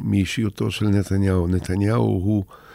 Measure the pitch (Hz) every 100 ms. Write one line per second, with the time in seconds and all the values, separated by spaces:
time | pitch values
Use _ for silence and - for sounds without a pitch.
0 | 113 101 92 - 107 - 110 - 107 101
1 | 95 98 98 92 87 92 - 95 101 117
2 | 110 101 92 107 95 - -